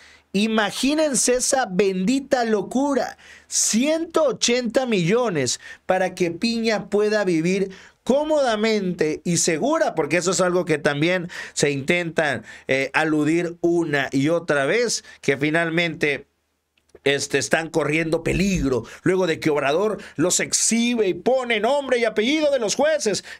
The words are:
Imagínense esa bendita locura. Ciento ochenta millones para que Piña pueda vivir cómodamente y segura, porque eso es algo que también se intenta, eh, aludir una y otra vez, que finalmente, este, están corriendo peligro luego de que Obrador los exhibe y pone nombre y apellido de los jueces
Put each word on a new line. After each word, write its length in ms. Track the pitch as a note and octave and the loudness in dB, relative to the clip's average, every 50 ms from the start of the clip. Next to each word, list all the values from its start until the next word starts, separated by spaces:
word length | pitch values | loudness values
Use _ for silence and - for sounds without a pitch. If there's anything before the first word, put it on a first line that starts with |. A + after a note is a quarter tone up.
| - - - - _ _ - | -16 -20 -20 -20 _ _ -2
Imagínense 1000 | G3 G#3+ A3+ A3 A3 G#3 F#3+ - - - C4+ D4+ D#4 D#4 D4+ C4 - - B3 B3 | 0 0 2 2 2 0 0 -2 -2 0 0 2 2 2 2 0 0 2 2 0
esa 300 | B3 B3 - C4+ C4 B3+ | 0 0 0 0 0 -2
bendita 760 | G#3 F3+ F3+ G#3 F#3+ F#3+ F#3 F#3+ G#3 C4 C#4 C#4 - C4+ B3 A#3 | 0 0 0 2 2 0 0 0 0 0 0 0 0 0 0 2
locura. 760 | A3+ G#3+ G3+ F3+ - - C4 C#4 C#4+ C#4 A#3+ G3+ - - - - - - - - - | 2 0 -2 -2 -2 -2 0 0 0 0 0 -2 -4 -8 -14 -20 -20 -20 -20 -14 -6
Ciento 760 | - - - - - A3 C4 D4+ D#4+ D#4+ E4+ E4+ - D#4+ D#4 | -4 -2 -2 0 0 2 2 2 0 0 -2 -2 0 0 2
ochenta 600 | C4+ G#3 - - - A#3+ B3+ B3 G#3+ A3 C4 C4 | 2 0 0 0 0 0 0 -2 -2 -2 -2 0
millones 760 | A#3+ A3 F#3+ E3+ D#3+ G#3+ A#3+ B3 A3 F3 D3 C3 A#2 - - - - - - _ | 0 0 0 2 2 2 2 2 0 0 0 -2 -2 -4 -6 -10 -16 -20 -8 _
para 280 | - F#3 F#3 F#3 F3+ F3+ | -2 0 0 0 -2 -2
que 160 | - F3+ E3+ | -2 -2 -2
Piña 580 | F3 E3+ - A#3 A#3 A3+ A3+ A3+ G#3+ G3 E3+ - | -2 -2 -2 -2 -2 -2 0 0 0 -2 -2 -2
pueda 340 | - G#3 G#3+ G#3+ G#3+ G#3+ G3+ | 0 0 2 2 2 0 2
vivir 480 | F#3 E3+ D#3 D#3+ F3+ F#3+ G3 F#3+ F#3+ - - - - - _ _ | 2 2 2 2 2 0 0 -2 -4 -6 -10 -20 -20 -20 _ _
cómodamente 1160 | - B3 C#4+ D4+ D#4 D#4 D4 C4+ A#3+ A3 G#3 G#3+ A3+ A3 G#3 F#3+ F3+ E3+ - E3 D#3 D#3 - - | 2 2 2 2 2 2 2 2 2 0 0 0 0 0 0 0 -2 -2 -2 -2 -2 -2 -4 -4
y 100 | F3+ E3+ | -2 0
segura, 580 | D#3+ - F#3 E3 D3+ F#3+ C#4 D#4+ D#4+ D#4 A#3+ F#3 | 0 0 0 0 0 0 0 0 2 0 0 0
porque 220 | E3 D3 C#3 D3+ | -2 -2 0 0
eso 160 | F3 D#3+ F#3 | 0 0 0
es 80 | F3+ - | 0 0
algo 240 | F#3+ F3+ F3 F#3 E3 | 0 0 0 0 0
que 140 | D3 D#3 C#3+ | 0 -2 0
también 520 | D3 D3+ C#3+ C#3+ D#3 F3 F#3 F#3 E3+ F3+ - - - - | 0 -2 0 0 0 0 0 -2 -4 -6 -10 -14 -14 -10
se 200 | - - - C#3+ | -2 0 0 0
intenta, 680 | C#3+ C#3 B2+ D3 F3 F3 F3 E3 D#3+ - D#3+ D3 B2+ - - - - - - - | 0 0 -2 0 0 0 -2 -2 -2 0 0 0 -2 -4 -6 -12 -18 -12 -4 -2
eh, 200 | C3 C3+ C3+ - - | 0 0 0 0 0
aludir 640 | C#3 D#3 D#3+ D#3 D3+ D3 D3+ D#3+ E3+ E3+ E3+ E3+ - | 0 0 2 2 2 2 2 2 0 0 -2 -4 -2
una 480 | - E3+ E3+ E3+ E3 D3+ D3 C#3 C3 - - | 0 2 2 2 0 0 0 -2 -2 0 0
y 160 | C#3 C3+ D3+ | 0 2 2
otra 360 | E3+ E3+ E3 - D3+ C#3+ C#3 | 2 0 0 0 0 0 2
vez, 380 | C#3+ F#3+ A#3 A#3+ A3 - - - - - - | 2 2 0 0 0 -2 -4 -8 -12 -20 -4
que 160 | - - C#3 | 0 0 0
finalmente, 920 | B2+ D3 D3+ D#3 E3+ E3+ E3 D#3+ E3+ F3 E3 D#3 E3 D#3+ D3 C#3+ B2+ - _ _ _ _ _ _ _ _ _ _ _ _ _ - - - | 2 0 0 2 0 0 0 0 0 0 0 -2 0 0 0 0 -2 -6 _ _ _ _ _ _ _ _ _ _ _ _ _ -20 -4 -2
este, 340 | C#3 C#3+ C3+ - - - C#3 | 0 0 0 0 -2 -2 -2
están 320 | B2+ - - D#3+ E3 D#3+ | 0 0 0 0 -2 -2
corriendo 540 | - E3 D3 C#3+ D3 D#3+ E3+ D#3+ D#3+ E3 - | -2 -2 0 0 0 0 0 0 -2 -2 -2
peligro 600 | - C3+ D3+ F#3+ G3+ F#3+ D#3+ C3+ C3+ B2+ A#2 A2 - - - - | -2 -2 0 0 0 0 0 0 0 0 -2 -2 -6 -12 -4 -2
luego 240 | D#3+ F#3 F#3 F#3 E3 | 0 2 2 2 0
de 140 | D#3+ - | -2 0
que 80 | - D#3 | 0 0
Obrador 480 | C#3+ D3 C#3 C3+ D3 F3 G#3 G#3+ G3 - - - - | 0 2 0 0 0 0 0 0 -2 -6 -10 -10 -4
los 240 | - D#3 F3+ F3 - | -2 0 0 0 0
exhibe 680 | F3 C3+ - - - - A3 A#3 A#3 A#3+ B3 A3+ G#3 F#3+ | 0 -2 -2 -2 0 0 2 2 2 2 0 0 0 0
y 60 | E3 | -2
pone 440 | F3 - A3+ C4 C4 B3 A#3+ A#3 G#3 | -2 0 0 0 2 0 0 0 0
nombre 400 | G3 A#3+ C#4+ D4 C4+ B3+ B3+ A#3+ | 0 0 0 0 0 0 0 0
y 60 | A#3 | 0
apellido 440 | A3 G#3+ G#3+ G#3+ B3+ D4+ D#4+ D4+ C#4+ | 0 0 0 0 2 2 2 2 2
de 100 | C#4 B3+ | 2 0
los 160 | A3+ G3 - | 0 -2 0
jueces 500 | - C#4 D#4 D#4+ C#4+ - G#3+ F#3 - - - - - | 0 2 2 0 0 0 -2 -2 -4 -6 -10 -12 -4